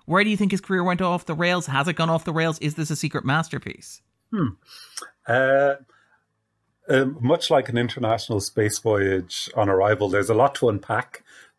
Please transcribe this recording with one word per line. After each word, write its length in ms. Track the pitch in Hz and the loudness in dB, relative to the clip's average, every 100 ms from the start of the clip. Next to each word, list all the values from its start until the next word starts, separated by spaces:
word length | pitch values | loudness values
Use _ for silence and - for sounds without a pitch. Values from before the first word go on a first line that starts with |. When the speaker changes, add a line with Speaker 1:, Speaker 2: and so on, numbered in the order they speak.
| - | 0
Speaker 1:
Where 180 | 180 | 2
do 60 | 214 | 2
you 60 | 202 | 2
think 140 | 202 | 0
his 100 | 190 | -2
career 220 | - 185 | -2 0
went 180 | 180 175 | 0 0
off 260 | 185 175 - | 0 -2 -4
the 80 | |
rails? 320 | 160 175 180 156 | -2 0 0 0
Has 200 | 135 165 | 0 0
it 80 | |
gone 160 | 156 165 | 0 0
off 140 | 165 | 0
the 80 | 170 | -2
rails? 260 | 160 165 156 | -2 0 0
Is 160 | 151 | -4
this 160 | 151 151 | -4 -4
a 60 | 147 | -4
secret 280 | 151 143 | -4 -4
masterpiece? 800 | 127 151 160 123 - - - - _ _ - | -2 -2 -2 -8 -10 -16 -18 -20 _ _ -8
Speaker 2:
Hmm. 140 | 214 127 92 _ - - - - _ - | -2 -2 -4 _ -20 -18 -18 -18 _ -2
Uh, 460 | 123 131 139 143 139 - _ _ _ _ _ _ _ _ _ - | 2 4 4 2 0 -8 _ _ _ _ _ _ _ _ _ 0
uh, 160 | 135 135 156 | 2 2 -2
much 300 | 123 165 - | 0 0 2
like 180 | 147 117 | 2 2
an 100 | 117 | -2
international 640 | 120 - 113 113 - 107 | -2 -2 -2 -2 -2 -4
space 400 | - - 104 - | -4 -2 -2 0
voyage 680 | 113 104 98 95 90 - - | 0 2 2 0 -4 -10 -6
on 140 | 110 101 | 0 2
arrival, 400 | 95 104 104 104 | 4 4 2 2
there's 200 | 101 98 | 0 2
a 60 | |
lot 220 | 110 139 - | 2 2 2
to 120 | 120 | 0
unpack 540 | 104 - 110 - - _ - - | 0 -4 -6 -6 -12 _ -20 -20